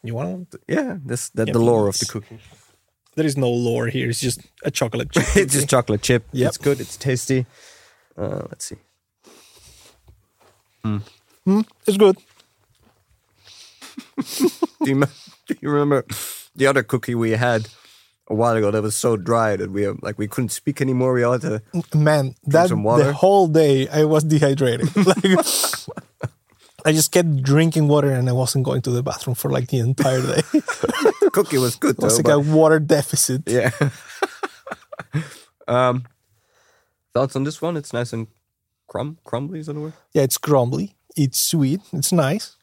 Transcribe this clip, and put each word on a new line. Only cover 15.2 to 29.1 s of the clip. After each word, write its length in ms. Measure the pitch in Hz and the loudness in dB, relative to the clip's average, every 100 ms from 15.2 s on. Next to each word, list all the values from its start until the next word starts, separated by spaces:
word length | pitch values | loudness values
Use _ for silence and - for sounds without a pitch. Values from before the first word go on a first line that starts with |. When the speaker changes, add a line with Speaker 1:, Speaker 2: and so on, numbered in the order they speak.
| - | -20
Speaker 2:
<laughs> 200 | _ - | _ -12
do 80 | - | -8
you 80 | 143 | -2
remember 360 | 147 147 139 - - - - - | 0 2 0 -2 -12 -12 -14 -20
the 120 | - 139 | 0 2
other 160 | 139 | 2
cookie 320 | 117 123 - | 0 -4 -2
we 160 | 117 113 | -2 0
had 360 | 110 123 113 107 - _ _ _ _ _ | 0 0 0 -4 -16 _ _ _ _ _
a 80 | |
while 200 | 107 120 | 0 2
ago 160 | 113 104 | 2 0
that 100 | 107 | 0
was 140 | 107 | -2
so 220 | 104 127 110 | -2 -2 -2
dry 380 | 90 117 110 | 0 0 2
that 160 | 98 98 | -2 -4
we, 140 | 98 | -4
uh, 80 | 101 - | -4 -4
like, 160 | - 104 | -10 -8
we 100 | 104 | -6
couldn't 220 | - 120 | -4 -6
speak 320 | - - 139 | -4 -8 -4
anymore? 320 | 131 127 127 | -2 0 0
We 100 | 123 | 2
all 100 | 120 | 0
had 80 | 123 | 0
to 200 | 143 107 - | -4 -6 -6
Speaker 1:
M-, 300 | 175 - 151 | -8 -2 2
man, 200 | 151 151 | 2 2
Speaker 2:
drink 140 | 135 - - | -2 -6 2
Speaker 1:
that, 220 | 156 180 | 4 4
Speaker 2:
some 140 | 110 | 2
water. 220 | 104 120 | 2 4
Speaker 1:
the 80 | 139 | 4
whole 340 | 143 185 196 175 | 4 4 6 4
day 400 | 156 151 135 131 | 4 4 4 2
I 160 | 151 | 2
was 180 | 156 156 | 4 2
dehydrated. 680 | 151 151 143 139 131 117 175 | 4 4 4 2 0 0 0
<laughs> 920 | 202 180 202 190 185 - - - - - - _ _ - _ _ _ _ - | 2 4 4 4 2 2 -2 -4 -6 -12 -18 _ _ -14 _ _ _ _ -2
Like, 20 | |
I 60 | 156 | 2
just 180 | 156 151 | 2 4
kept 320 | 180 170 143 | 2 2 0
drinking 440 | 131 147 165 156 147 | 2 4 4 2 4
water 220 | 147 139 | 4 2
and 160 | 131 127 | 0 0
I 40 | |
wasn't 340 | 127 127 139 | 0 0 -2
going 160 | 131 131 | -2 -2
to 60 | 127 | -2
the 140 | 123 | -4
bathroom 320 | 135 | -4